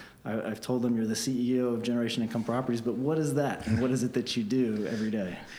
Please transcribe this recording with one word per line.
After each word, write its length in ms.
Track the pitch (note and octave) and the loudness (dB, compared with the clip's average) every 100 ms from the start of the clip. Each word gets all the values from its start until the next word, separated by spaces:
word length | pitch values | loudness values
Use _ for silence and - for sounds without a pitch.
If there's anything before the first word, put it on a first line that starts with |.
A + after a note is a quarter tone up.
| - - | -18 -12
I, 160 | A2+ G#2+ | -4 -4
I've 180 | G#2+ G#2+ | -4 -6
told 220 | - B2+ | -2 0
them 140 | A#2+ A#2 | 2 2
you're 100 | A2 | 0
the 100 | A2 | 0
C 380 | C3+ B2 B2 | -2 0 2
E 60 | B2+ | 2
O 80 | B2 | 2
of 120 | A#2 | 0
Generation 400 | A#2+ A#2+ A2+ B2 | 0 0 0 0
Income 220 | A2 A#2 | -2 -2
Properties, 360 | A2 B2 B2+ A#2 | 0 0 0 -2
but 140 | A#2 | 0
what 240 | A2+ C#3 D#3+ | 0 0 2
is 160 | D3 | 2
that? 320 | C#3 C#3 - A2 | 2 0 -2 0
And 140 | A2 | 2
what 100 | B2+ | 4
is 140 | B2+ | 2
it 80 | B2 | 2
that 240 | A#2+ - A#2+ | 0 -2 -2
you 80 | |
do 420 | G#2 C3 A#2+ G#2+ F#2+ | 0 2 2 0 -2
every 220 | G#2+ A2 | -2 0
day? 260 | G#2+ F2+ E2+ - | 0 -2 -6 -12